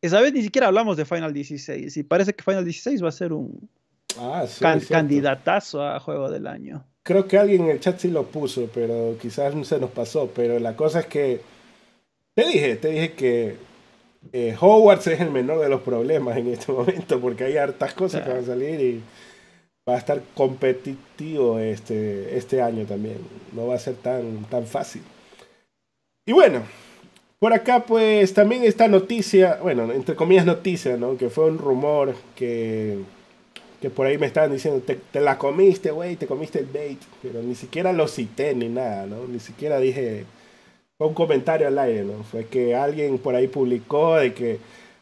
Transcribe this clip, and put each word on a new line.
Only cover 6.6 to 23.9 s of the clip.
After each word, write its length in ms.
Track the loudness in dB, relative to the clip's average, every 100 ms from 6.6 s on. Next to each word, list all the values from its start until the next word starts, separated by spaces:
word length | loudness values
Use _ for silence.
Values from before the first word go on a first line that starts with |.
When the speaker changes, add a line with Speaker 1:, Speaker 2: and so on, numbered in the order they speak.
| -14 -14 -16 _
Speaker 2:
Creo 240 | 0 0 4
que 100 | 4
alguien 280 | 6 6 4
en 40 |
el 100 | 2
chat 200 | 0 0
sí 100 | -2
lo 140 | -2
puso, 440 | -4 -4 -6 -4 -6
pero 420 | -4 -2 -2 -4 -4
quizás 320 | -10 -4 -4 -4 -4
se 120 | -4
nos 120 | -4
pasó. 400 | -6 -4 -4 -4 -2
Pero 220 | -2 0
la 180 | -2 -2
cosa 260 | 0 0
es 40 | -4
que 360 | -2 -2 -2 -8 -20 _ _ _ _ _ _ _
te 140 | 0 2
dije, 280 | 4 2 0
te 100 | -2
dije 240 | -2 -4
que, 420 | 0 0 2 -2 -6 -18 -20 _ _ _ _ -10
eh, 240 | -4 -4 4
Hogwarts 460 | 6 8 8 8 4
es 140 | 0
el 100 | 0
menor 300 | 0 0 0
de 100 | 2
los 120 | 0
problemas 560 | 0 -2 0 0 0 -2
en 100 | -2
este 240 | -4 -4
<laughs> 20 |
momento, 480 | -2 0 -2 -2 -2
porque 220 | -2 -4
hay 140 | -4 -2
hartas 360 | -2 -4 -6
cosas 280 | -4 -4 -4
que 40 | -6
Speaker 1:
Claro. 100 | -6
Speaker 2:
van 80 | -4
a 20 | -4
salir 240 | -4 -2
y 220 | -2 -2 -10 -20 -20 -20 _ _ _ _ -4
va 60 | -4
a 20 |
estar 240 | -2 -6 -6 -2
competitivo 1200 | -2 0 -2 -2 -6 -14 -16 -14 -10 0 0 0
este, 800 | -4 -6 -6 -6 -4 -6 -6 -8
este 240 | -2 -2
año 240 | 0 -2 -6
también. 320 | -8 -8 -10 -16 -18 -16
No 120 | -8 -4
va 80 | -4
a 40 |
ser 160 | -6